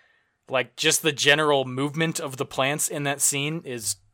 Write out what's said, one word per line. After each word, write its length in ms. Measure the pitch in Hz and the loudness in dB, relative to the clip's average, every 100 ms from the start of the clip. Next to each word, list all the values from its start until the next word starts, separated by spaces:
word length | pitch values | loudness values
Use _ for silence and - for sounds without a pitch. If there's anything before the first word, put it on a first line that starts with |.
| _ _ _ _ - | _ _ _ _ -4
like, 280 | 131 123 - | -2 -2 -2
just 260 | 156 151 | 2 2
the 80 | 160 | 0
general 520 | 135 143 147 156 139 | 2 6 6 4 2
movement 560 | 131 127 147 143 165 160 | 0 -4 -4 -2 -2 -2
of 160 | 151 131 | -6 -6
the 100 | 131 | -4
plants 400 | - 135 151 - | -2 0 0 -4
in 160 | 160 | -2
that 180 | 143 143 | -4 0
scene 420 | - 143 143 160 | 0 0 -2 -6
is 320 | 143 120 104 - _ | -8 -8 -6 -8 _